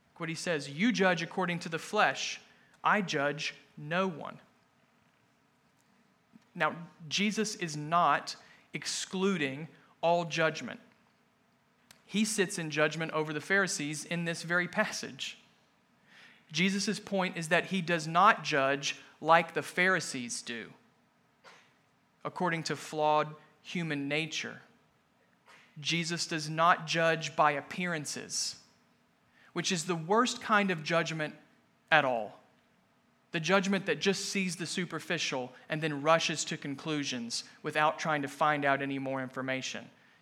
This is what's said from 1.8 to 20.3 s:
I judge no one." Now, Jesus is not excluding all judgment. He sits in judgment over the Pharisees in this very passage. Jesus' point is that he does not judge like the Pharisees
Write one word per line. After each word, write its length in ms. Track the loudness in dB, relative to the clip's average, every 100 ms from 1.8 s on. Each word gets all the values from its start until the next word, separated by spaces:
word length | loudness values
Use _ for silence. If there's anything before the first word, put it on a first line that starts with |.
| -2 2 4 2 -6 -8 -14 _ _ -2
I 200 | 2 4
judge 540 | 2 0 0 0 -6 -8 _ -14
no 320 | -4 -2 -2
one." 320 | -4 -12 -14 _ _ _ _ _ _ _ _ _ _ _ _ _ _ _ _ _ _ _ -20 _
Now, 240 | 0 0 0 -14 -16 -6
Jesus 460 | 0 2 2 -2 -2
is 200 | -6 -4
not 640 | 0 4 4 4 0 -12 -16 -20 _
excluding 920 | -10 -6 -6 -4 0 0 2 -2 -4 -10 -14 _ 0
all 240 | 2 2
judgment. 560 | 2 2 2 0 -10 -12 -16 _ _ _ _ _ _ _ _ _ _ -20 -6
He 180 | -2
sits 340 | 0 0 0 -2
in 140 | -4
judgment 400 | 2 0 0 -4
over 220 | -2 -2
the 80 | -6
Pharisees 640 | 0 2 2 -2 -4 -6 -4
in 200 | -4 -2
this 180 | -4
very 240 | -2 -2 0
passage. 720 | -2 -2 -4 -10 -10 -10 -12 _ _ _ _ _ _ _ -20 -20 -20 _
Jesus' 480 | 0 2 2 -2 -4
point 360 | -4 -2 -2 -4
is 120 | 2
that 180 | 2 2
he 160 | -2
does 260 | 0 -2 2
not 360 | 6 6 6
judge 540 | 2 2 2 0 -2 -8 -14 -6
like 340 | 4 4 4
the 100 | -4
Pharisees 800 | -4 0 2 2 -2 -8 -6